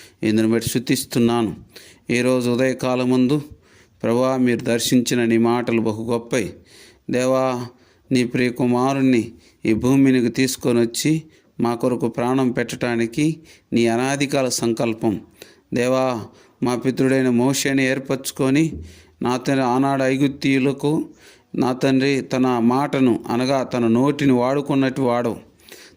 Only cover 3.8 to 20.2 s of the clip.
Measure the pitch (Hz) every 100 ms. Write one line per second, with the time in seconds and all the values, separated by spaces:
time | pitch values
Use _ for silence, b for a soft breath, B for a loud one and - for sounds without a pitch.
3.8 | b _ 113 117 131 131 123 117 120 120
4.8 | - 127 117 120 117 113 117 123 123 117
5.8 | 110 107 113 117 117 131 95 - B B
6.8 | B B - 123 127 131 131 123 120 b
7.8 | b b - 127 123 123 123 120 123 123
8.8 | 131 139 131 120 110 b b b 117 110
9.8 | 123 139 135 127 117 117 131 - 139 120
10.8 | 117 - 143 156 - b b - 117 117
11.8 | 127 120 117 113 120 131 127 120 120 123
12.8 | 123 117 117 151 151 160 B B _ 117
13.8 | 117 117 131 139 139 147 127 - 117 113
14.8 | 120 107 113 95 - B B B _ 123
15.8 | 123 131 131 120 104 b b _ 120 123
16.8 | 135 120 135 135 127 120 131 135 143 135
17.8 | 131 135 - 131 - - 135 139 160 -
18.8 | B B B - 127 127 131 135 127 127
19.8 | 139 135 131 135